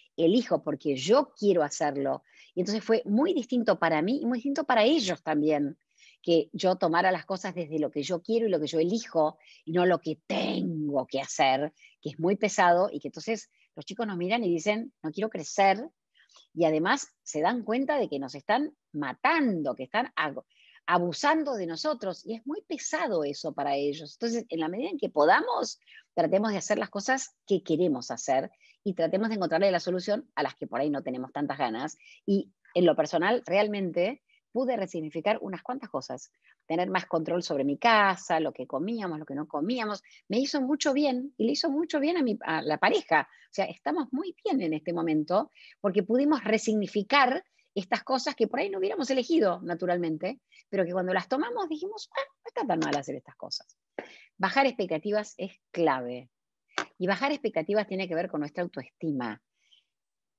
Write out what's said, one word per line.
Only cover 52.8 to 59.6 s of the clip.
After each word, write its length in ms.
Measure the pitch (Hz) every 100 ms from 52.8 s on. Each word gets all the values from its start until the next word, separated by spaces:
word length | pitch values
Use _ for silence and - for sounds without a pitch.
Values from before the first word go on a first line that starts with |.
| 151 143
hacer 200 | 139 135
estas 200 | - -
cosas". 420 | - - - _ _ - - - - -
Bajar 280 | 190 269 277
expectativas 680 | 247 180 156 208 208 208 -
es 140 | 190 - _
clave. 580 | - 160 131 123 123 127 _ _ _ _ - - -
Y 100 | 180
bajar 260 | 190 277
expectativas 540 | 294 226 165 156 208 208
tiene 200 | 190 185
que 80 | 160
ver 140 | 185
con 100 | 151
nuestra 240 | 147 -
autoestima. 800 | 175 - 127 - 165 139 120 110 _ _